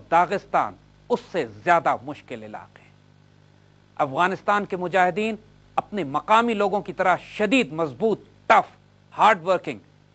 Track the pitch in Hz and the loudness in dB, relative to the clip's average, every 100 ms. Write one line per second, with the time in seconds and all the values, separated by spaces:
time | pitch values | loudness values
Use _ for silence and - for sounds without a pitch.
0 | - 165 175 196 - 170 113 92 _ _ | 2 2 2 -2 -2 -2 -2 -8 _ _
1 | - 240 - 180 117 104 160 170 160 120 | -4 -4 -4 -6 -6 -6 2 2 2 -2
2 | 131 143 - 117 107 104 90 - _ _ | -6 -16 -14 -16 -14 -16 -18 -20 _ _
3 | _ _ _ _ _ _ _ _ _ - | _ _ _ _ _ _ _ _ _ -6
4 | 147 135 180 180 - 208 196 185 180 185 | -4 0 -2 -2 -2 -2 -2 -6 -2 2
5 | 180 175 220 214 - _ _ - - 208 | 2 0 -6 -6 -14 _ _ -6 -6 -8
6 | 143 147 - 220 240 208 202 196 185 165 | -4 -4 2 2 2 0 0 -2 -6 -2
7 | 185 165 - - 208 262 180 156 156 123 | 0 0 -2 -2 2 2 0 -2 -6 -2
8 | 220 196 - _ - 214 - _ _ _ | -2 -2 -8 _ 4 4 4 _ _ _
9 | _ - 196 202 175 175 165 104 - _ | _ 2 4 4 0 -2 -2 -12 -14 _
10 | _ | _